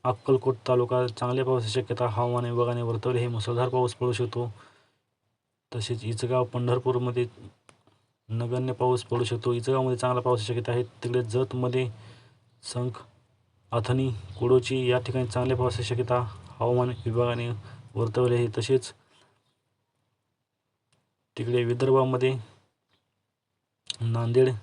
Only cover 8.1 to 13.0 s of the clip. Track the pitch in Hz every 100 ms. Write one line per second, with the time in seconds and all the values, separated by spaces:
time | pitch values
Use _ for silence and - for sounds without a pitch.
8.1 | _ - 113 120 127 127 123 123 127 -
9.1 | 120 113 117 123 120 120 131 131 120 127
10.1 | 123 123 117 104 120 113 120 120 - 123
11.1 | 123 117 120 131 127 127 127 123 - -
12.1 | - - _ _ _ - 123 123 110